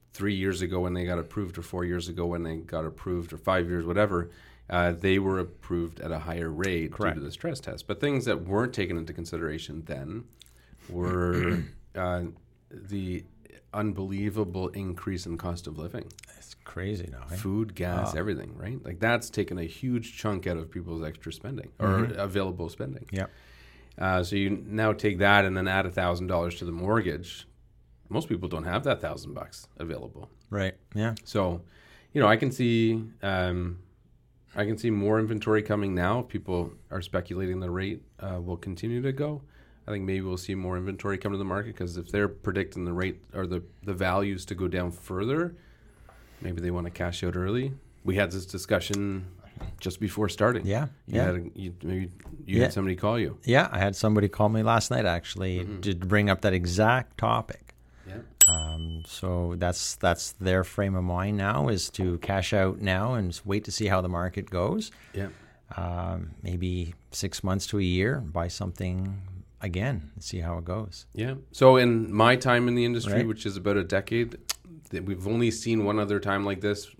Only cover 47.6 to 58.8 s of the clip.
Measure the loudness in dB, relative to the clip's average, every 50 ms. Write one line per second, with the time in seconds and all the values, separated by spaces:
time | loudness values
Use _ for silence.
47.6 | -2 -2 -6 -8 -14 -20 -20 -8 -2 0 2 2 2 2 0 -6 -8 -6 -8 -8
48.6 | 0 2 2 2 2 0 -2 0 0 -2 -4 -4 -8 -10 -14 -18 -20 -20 -14 -12
49.6 | -12 -12 -10 -6 -6 -6 -4 -2 -4 -2 0 0 0 0 2 4 4 4 4 2
50.6 | 0 0 0 0 0 -2 -6 -12 -10 -2 2 2 4 4 2 0 -4 -6 -8 -8
51.6 | -8 -8 -10 -8 -6 -4 -2 -2 -4 -6 -8 -14 -16 -16 -16 -12 -6 0 4 4
52.6 | 4 4 2 0 0 0 0 0 2 0 2 2 0 -2 -4 -4 2 4 6 6
53.6 | 6 4 2 2 2 2 2 2 4 6 6 6 6 4 4 4 4 4 4 4
54.6 | 4 4 4 4 4 2 0 2 4 2 2 2 -2 -6 -6 -4 -2 -2 0 -2
55.6 | -2 -4 -6 -4 -2 -2 -2 0 2 4 6 6 8 6 4 6 4 4 4 4
56.6 | 2 2 4 6 6 6 6 4 2 -4 -4 0 2 4 4 2 0 -4 -12 -16
57.6 | -16 -20 -20 _ -20 -20 -20 -20 -16 -14 -12 -12 -14 -16 -16 -2 -2 0 0 0
58.6 | -4 -6 -6 -8